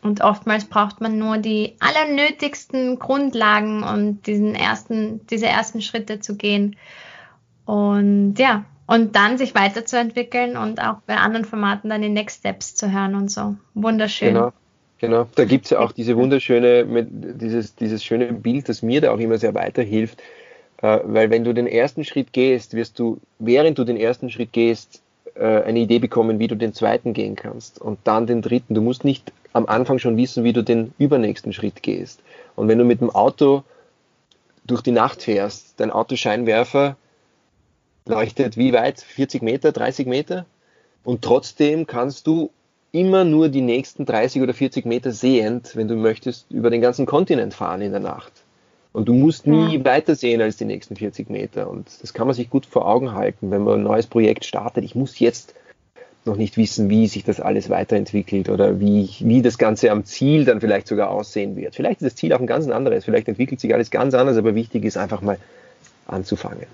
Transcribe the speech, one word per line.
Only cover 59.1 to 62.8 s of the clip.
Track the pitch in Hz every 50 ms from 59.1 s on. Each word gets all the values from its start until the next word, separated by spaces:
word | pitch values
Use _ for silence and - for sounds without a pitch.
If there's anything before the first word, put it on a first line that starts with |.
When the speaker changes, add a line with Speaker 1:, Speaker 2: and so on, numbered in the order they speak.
| - - -
Speaker 2:
wie | 117 113 131
das | 120 123 113
Ganze | - 127 110 107 - - 120
am | 104 104 101
Ziel | - - - 135 139 151 156 143
dann | 123 117 104
vielleicht | 113 107 104 98 -
sogar | - 107 101 104 95
aussehen | 98 104 107 - - 107 101 101 98
wird. | 98 - - -
Vielleicht | - 143 - 190 _
ist | 160 127
das | -
Ziel | - - 160 151
auch | 123
ein | 127
ganz | 113 117 143 160
anderes. | 135 113 113